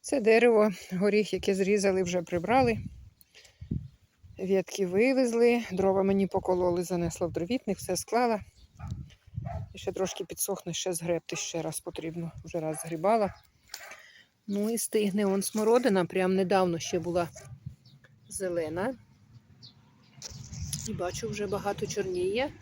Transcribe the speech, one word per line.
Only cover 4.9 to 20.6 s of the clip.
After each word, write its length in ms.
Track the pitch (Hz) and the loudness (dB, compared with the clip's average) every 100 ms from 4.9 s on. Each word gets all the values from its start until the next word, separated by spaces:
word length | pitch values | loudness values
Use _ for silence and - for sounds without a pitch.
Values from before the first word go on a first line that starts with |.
| 185 247 262 254 233 240 240 226 | 2 4 4 2 4 4 4 0
дрова 320 | 185 190 190 | 0 2 4
мені 240 | 190 196 196 | 4 4 2
покололи, 560 | 190 - 185 180 175 | 0 0 2 4 2
занесла 440 | 175 180 170 - 170 | 0 0 -2 -2 -4
в 40 | |
дровітник, 460 | 156 175 254 - 190 | -2 -2 -2 -2 -6
все 200 | - 180 | -4 -6
склала. 420 | - 226 247 214 - _ - - - - - - - - - - - | 0 2 2 0 -4 _ -20 -16 -10 -10 -12 -18 -12 -8 -6 -8 -10
І 40 | - | -8
ще 140 | - | -8
трошки 340 | 185 185 - 185 | -2 -4 -4 -10
підсохне, 480 | - - 190 - | -6 -4 -4 -6
ще 200 | 165 190 | -4 -4
згребти 420 | 170 170 170 - 165 | -4 -2 -2 -2 -6
ще 260 | - 170 | -4 -4
раз 180 | 160 156 | -6 -6
потрібно. 520 | - 165 160 170 165 - | -10 -8 -8 -6 -8 -10
Вже 160 | 165 170 | -8 -4
раз 220 | 156 156 | -4 -6
згрібала. 520 | 160 165 180 226 196 - _ _ _ - - - - - _ _ - | -6 -2 2 4 2 -4 _ _ _ -18 -16 -18 -20 -20 _ _ -6
Ну 220 | 202 214 | -2 0
і 80 | 226 | -2
стигне. 480 | - 220 208 190 202 | 0 0 2 2 2
Вон 160 | 196 | 2
смородина, 640 | 196 214 220 240 247 190 170 | 0 0 4 4 6 2 2
прям 300 | 190 185 190 | 2 2 2
недавно 440 | 185 196 185 165 | 4 4 4 0
ще 200 | - 180 | -2 -2
була 300 | 165 175 170 - - - - - - - - _ _ | 0 -2 -2 -6 -18 -16 -16 -16 -20 -20 -20 _ _
зелена. 680 | - 185 170 156 165 214 254 - _ _ - _ - - - _ _ _ - - - - - | -6 -4 -2 -2 -2 -4 -6 -16 _ _ -20 _ -20 -20 -20 _ _ _ -18 -16 -16 -14 -10